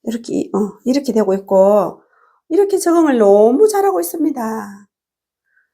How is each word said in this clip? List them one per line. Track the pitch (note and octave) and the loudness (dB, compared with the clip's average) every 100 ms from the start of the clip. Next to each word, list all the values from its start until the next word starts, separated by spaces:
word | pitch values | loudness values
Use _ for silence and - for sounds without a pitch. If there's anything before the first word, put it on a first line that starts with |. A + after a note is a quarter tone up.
이렇게, | A3+ A#3 - - - | -12 -10 -8 -8 -6
어, | G3 G3+ - A#3+ | -4 -6 -6 -4
이렇게 | C#4 C4+ | -4 -2
되고 | A3 F#3+ | -2 -2
있고, | G3 G3 F#3+ G3 G#3 E3+ - _ _ _ _ _ | -4 0 2 4 2 -2 -8 _ _ _ _ _
이렇게 | E4+ G4 F#4+ | -2 0 0
적응을 | F4 E4+ D#4 B3 | 0 2 2 2
너무 | G3+ G3+ A3 C#4 G#4+ | 4 6 4 4 2
잘하고 | G4+ G4 F4+ | 2 -2 -2
있습니다. | E4+ E4+ D#4 - A3 A3 G3+ G3+ _ _ _ _ _ _ _ _ _ | -6 -6 -6 -6 -8 -10 -12 -20 _ _ _ _ _ _ _ _ _